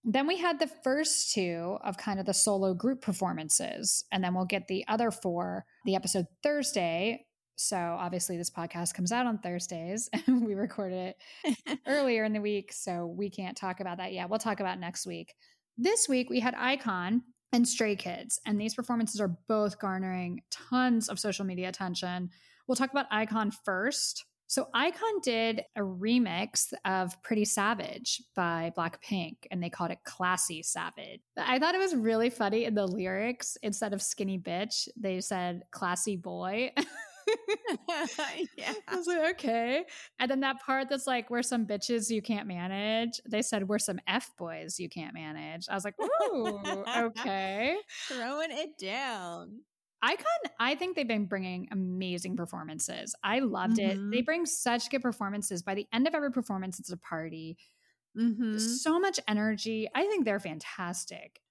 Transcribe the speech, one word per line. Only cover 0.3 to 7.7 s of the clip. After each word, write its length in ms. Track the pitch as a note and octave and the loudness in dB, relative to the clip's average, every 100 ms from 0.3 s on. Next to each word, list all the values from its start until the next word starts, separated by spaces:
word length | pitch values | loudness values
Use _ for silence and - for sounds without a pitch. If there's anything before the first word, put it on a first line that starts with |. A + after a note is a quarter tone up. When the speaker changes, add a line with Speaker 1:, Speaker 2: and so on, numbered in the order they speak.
| F4+ | 2
Speaker 1:
had 220 | F4 D4 | 2 2
the 80 | D#4+ | 0
first 640 | - B3+ B3+ D#4 - - | 0 0 2 2 2 2
two 460 | - F3+ E3+ E3+ G3+ | 2 0 0 -2 -2
of 160 | - F#3 | -4 -4
kind 220 | - G3 | -2 -2
of 60 | F#3+ | 2
the 80 | |
solo 400 | F#3 - G3 F#3+ | 4 4 6 4
group 280 | F3+ A#3+ C4 | 2 0 0
performances, 1000 | - F3+ F#3 D#3 D#3 - - - G3 - - | -2 0 0 -2 0 0 0 -2 0 0 0
and 100 | F#3+ | 0
then 100 | F3+ | 0
we'll 100 | F#3 F#3 | 0 0
get 220 | G3+ F3+ | -2 0
the 180 | F#3+ - | -4 0
other 220 | A3 A#3 | 0 0
four, 540 | - F#3+ E3+ F3+ F#3 - _ - | 0 -2 -2 -2 -6 -10 _ 0
the 100 | F#3+ | 0
episode 320 | F#3 G3 E3+ _ | 2 0 -2 _
Thursday. 840 | D4 D4 C4 G#3 E3+ E3 G#3 - _ _ _ - | 0 2 0 0 0 2 0 -2 _ _ _ -4
So 220 | - | -2